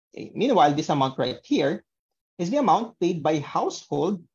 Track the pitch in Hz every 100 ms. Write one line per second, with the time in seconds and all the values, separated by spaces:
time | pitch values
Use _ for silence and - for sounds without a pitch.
0 | _ - - - 240 202 147 147 151 147
1 | 131 131 127 120 - 269 143 190 _ _
2 | _ _ _ - 175 277 220 180 226 -
3 | 175 165 147 156 143 170 254 - - 147
4 | 165 202 -